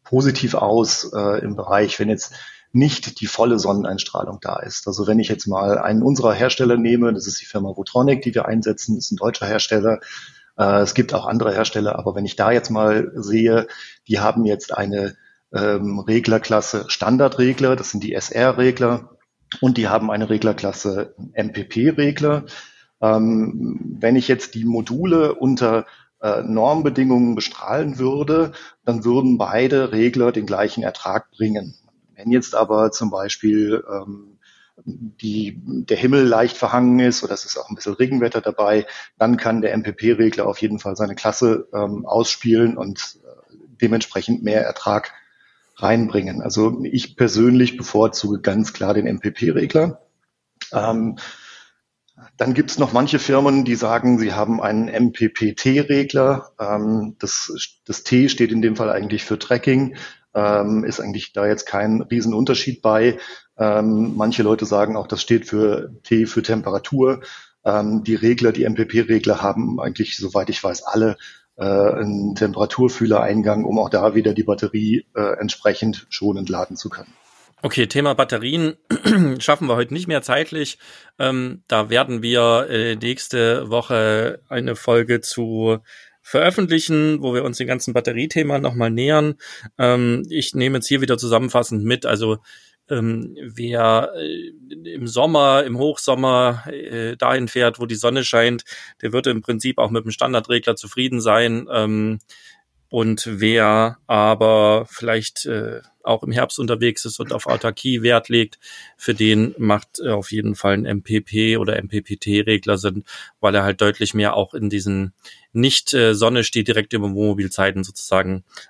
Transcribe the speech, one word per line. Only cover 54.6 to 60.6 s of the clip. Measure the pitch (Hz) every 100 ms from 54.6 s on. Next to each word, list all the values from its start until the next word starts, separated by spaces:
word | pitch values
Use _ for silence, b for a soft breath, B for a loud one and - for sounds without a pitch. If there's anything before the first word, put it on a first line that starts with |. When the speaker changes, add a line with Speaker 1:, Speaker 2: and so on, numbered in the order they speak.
Speaker 1:
einen | 104 107 117
M-P-P-T-Regler. | 113 120 - 110 - 107 - 131 139 147 139 139 139 135 135 - -
Ähm, | 101 104 107 110 107 -
das, | 98 - - - - _
das | - -
T | - 123 135
steht | 131 117
in | 113
dem | 113 107
Fall | 110
eigentlich | 98 101 104
für | - 107
Tracking, | - - 139 131 135 135 B B _
ähm, | 107 104 104